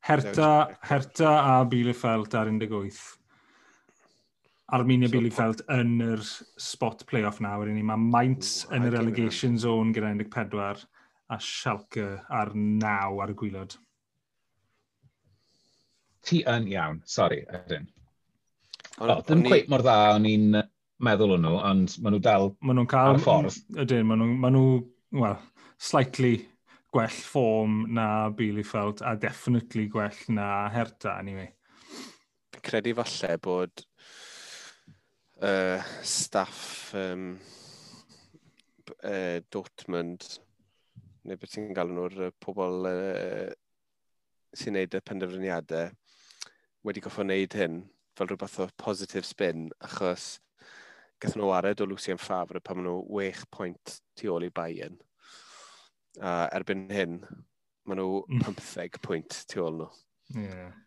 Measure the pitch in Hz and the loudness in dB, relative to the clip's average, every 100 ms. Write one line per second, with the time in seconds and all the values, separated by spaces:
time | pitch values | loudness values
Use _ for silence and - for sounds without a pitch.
0 | - 151 127 104 156 151 151 - - 143 | 4 2 2 4 6 6 4 -2 0 0
1 | 135 - 156 151 139 131 123 123 120 120 | 0 2 6 6 8 6 6 2 2 0
2 | 123 113 104 113 110 107 107 107 98 - | 0 0 0 -2 0 0 -2 -4 -6 -10
3 | - - _ _ _ _ _ _ _ _ | -20 -20 _ _ _ _ _ _ _ _
4 | _ _ _ _ _ _ - 127 123 127 | _ _ _ _ _ _ -2 2 6 6
5 | 123 123 117 107 113 113 - 135 120 117 | 6 4 2 2 0 0 0 2 2 2
6 | 117 110 107 - - - - - 117 110 | 0 -2 -4 -12 -16 -12 -12 -4 -4 -4
7 | - 127 104 104 104 101 107 107 107 110 | -4 0 0 -2 -6 -4 -2 -2 0 2
8 | 113 120 127 131 - - - 131 120 117 | 4 4 4 2 -2 -6 -4 0 2 2
9 | 113 110 113 - 131 117 120 113 113 110 | 0 0 -2 0 0 2 2 2 2 0
10 | 107 104 104 - 104 104 101 101 - _ | 0 -2 -4 -6 -6 -4 -6 -8 -14 _
11 | _ _ _ 110 - - - 104 - 113 | _ _ _ -10 -8 -6 -4 -4 -6 -8
12 | 101 98 - 123 104 104 104 107 107 101 | -6 -8 -6 -4 -2 0 2 2 2 0
13 | 98 98 98 101 107 95 98 - _ _ | -2 -4 -6 -6 -8 -8 -12 -16 _ _
14 | _ _ _ _ _ _ _ _ _ _ | _ _ _ _ _ _ _ _ _ _
15 | _ _ _ _ _ _ _ _ _ _ | _ _ _ _ _ _ _ _ _ _
16 | _ _ - 170 131 120 107 98 80 80 | _ _ 2 2 4 2 0 -2 -2 -4
17 | - - 90 73 - 90 90 82 76 _ | -6 2 2 2 -6 -14 -8 -8 -8 _
18 | _ _ _ _ _ _ _ - - - | _ _ _ _ _ _ _ -20 -20 -6
19 | 117 107 - 156 127 170 - 139 123 110 | 2 2 6 4 8 6 6 4 6 8
20 | 104 107 107 107 107 107 - _ _ _ | 8 8 6 6 6 4 2 _ _ _
21 | 123 104 107 90 82 87 101 95 90 - | 2 4 6 6 4 2 4 4 2 0
22 | 110 101 117 101 98 - 135 127 120 135 | 0 2 6 6 4 0 2 2 4 6
23 | 131 139 127 95 95 - - 165 131 123 | 6 6 6 4 4 -4 -12 -4 0 2
24 | 110 110 113 123 127 131 131 127 123 _ | 4 4 2 2 4 6 6 4 0 _
25 | _ 139 113 101 - _ - _ - 156 | _ -2 0 -2 -8 _ -20 _ 2 2
26 | 135 - 127 117 - _ _ _ _ 131 | 2 2 2 2 -2 _ _ _ _ 0
27 | 113 - - 147 117 110 107 107 113 117 | 0 -4 -6 0 2 2 2 0 -2 -2
28 | 110 107 107 107 110 104 104 110 104 104 | 0 0 -2 -2 -2 -2 -4 -4 -4 -4
29 | 120 110 107 - - 120 113 113 107 107 | -6 -4 -6 -6 0 0 0 -4 -2 -2
30 | 104 - - 107 101 101 104 113 113 _ | -4 -6 -4 -4 -2 -2 -2 -2 -4 _
31 | 107 95 98 98 92 _ _ _ - - | -8 -6 -8 -12 -14 _ _ _ -20 -18
32 | - - _ _ _ - - 113 107 117 | -18 -20 _ _ _ -16 -4 -2 -2 -4
33 | 117 - 95 82 95 90 90 - - _ | -4 -6 -4 -4 -2 -4 -4 -8 -20 _
34 | - - - - - - - - _ - | -20 -20 -20 -20 -20 -20 -20 -20 _ -20
35 | _ _ _ _ 101 95 92 92 - - | _ _ _ _ -2 0 0 -2 -6 -10
36 | - - - 104 95 - - - - 101 | -6 -4 -2 -2 -2 -6 -14 -14 -10 -8
37 | 92 90 92 92 95 - - - - - | -6 -6 -10 -12 -18 -20 -20 -20 -20 -20
38 | _ - _ _ _ _ _ _ - - | _ -20 _ _ _ _ _ _ -20 -14
39 | 95 98 90 87 - 104 92 - - 87 | -8 -6 -4 -6 -6 -10 -10 -18 -8 -6
40 | 85 90 - - _ _ _ _ _ - | -6 -10 -14 -18 _ _ _ _ _ -20
41 | - _ - 92 - - 107 92 87 90 | -20 _ -14 -14 -12 -12 -8 -4 -4 -4
42 | 90 95 92 _ - 98 92 90 92 90 | -6 -6 -10 _ -12 -4 -4 -2 -4 -4
43 | 95 95 95 101 92 - _ _ _ _ | -4 -6 -6 -8 -10 -12 _ _ _ _
44 | _ _ _ _ _ - - 98 92 92 | _ _ _ _ _ -12 -6 -4 -2 -4
45 | - 98 92 92 95 85 78 80 85 101 | -8 -8 -8 -6 -4 -4 -4 -6 -6 -10
46 | _ _ _ _ - _ _ _ 208 101 | _ _ _ _ -20 _ _ _ -10 -10
47 | - - 98 95 95 104 87 82 101 _ | -10 -6 -2 -2 -2 -2 -4 -4 -12 _
48 | _ - 95 98 101 - 92 - - 98 | _ -8 -6 -6 -10 -8 -8 -6 -8 -6
49 | 98 98 - - 95 80 80 - - - | -6 -10 -10 -4 -4 -2 -10 -14 -14 -4
50 | 92 90 - - _ _ - - - - | -4 -4 -8 -18 _ _ -20 -20 -20 -20
51 | _ _ - 107 98 92 95 104 101 95 | _ _ -6 -2 0 2 0 -2 -4 -6
52 | - 90 - 92 87 90 - 92 90 87 | -8 -8 -4 -6 -4 -10 -10 -8 -6 -6
53 | 98 104 98 - - - 92 87 - - | -6 -6 -6 -8 -18 -10 -10 -10 -18 -20
54 | _ - 107 85 87 - 85 85 - - | _ -10 -6 -4 -4 -6 -8 -10 -14 -16
55 | _ _ _ - - - - - _ _ | _ _ _ -20 -20 -20 -20 -20 _ _
56 | _ - 95 87 85 92 92 98 95 101 | _ -10 -4 -2 -2 -4 -4 -6 -4 -4
57 | 87 87 - - - _ _ _ - 95 | -4 -6 -14 -20 -20 _ _ _ -10 -6
58 | 92 98 - 127 113 98 - - 87 - | -4 -4 -4 -2 -2 -6 -12 -12 -12 -12
59 | - 87 76 - - 107 85 80 80 - | -8 -8 -6 -16 -12 -6 -6 -6 -12 -16
60 | _ _ _ 113 101 92 90 92 | _ _ _ -12 -12 -12 -16 -20